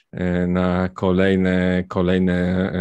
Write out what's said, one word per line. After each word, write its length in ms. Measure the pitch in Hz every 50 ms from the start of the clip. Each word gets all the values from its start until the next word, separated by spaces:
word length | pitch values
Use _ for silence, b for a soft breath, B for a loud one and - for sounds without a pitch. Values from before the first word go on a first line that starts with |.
| B _ -
e, 320 | - 90 90 87 90 90
na 420 | 90 90 92 92 90 90 90 92 92
kolejne, 960 | - - - 95 92 92 95 98 95 92 92 92 90 92 90 92 92 92 92
kolejne, 840 | 92 - 98 90 90 92 92 92 92 90 90 90 90 92 92 92 98 - 92